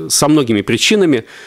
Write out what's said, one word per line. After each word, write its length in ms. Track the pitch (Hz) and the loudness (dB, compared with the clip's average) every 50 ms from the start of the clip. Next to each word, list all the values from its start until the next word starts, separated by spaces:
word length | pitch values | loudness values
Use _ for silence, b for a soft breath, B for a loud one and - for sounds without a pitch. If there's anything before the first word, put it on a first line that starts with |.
| 82 78 | -8 -4
со 180 | - - 151 143 | -2 0 2 2
многими 340 | 151 156 135 113 113 101 | 2 2 2 2 0 -2
причинами, 640 | 98 - 113 107 - - 220 208 190 165 139 113 104 B B B B | 0 -2 -2 -2 0 2 2 2 2 2 0 0 -2 B B B B